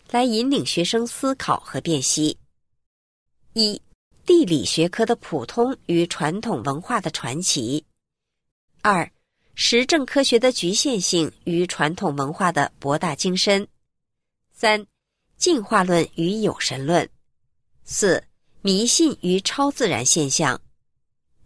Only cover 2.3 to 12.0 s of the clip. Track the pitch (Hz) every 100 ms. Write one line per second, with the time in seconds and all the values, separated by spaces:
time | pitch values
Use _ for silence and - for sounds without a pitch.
2.3 | - _ _ _ _ _ _ _ _ _
3.3 | _ _ 226 214 202 _ _ _ _ -
4.3 | 349 214 151 - - 170 - 226 233 -
5.3 | 147 117 - 240 254 - 170 170 - 156
6.3 | 196 226 147 120 139 - 240 170 - 127
7.3 | 143 190 147 113 151 - _ _ _ _
8.3 | _ _ _ _ _ 214 185 143 _ _
9.3 | _ _ - - 240 262 330 254 277 269
10.3 | 233 254 - 170 214 294 220 - 175 156
11.3 | - - 170 180 - 147 185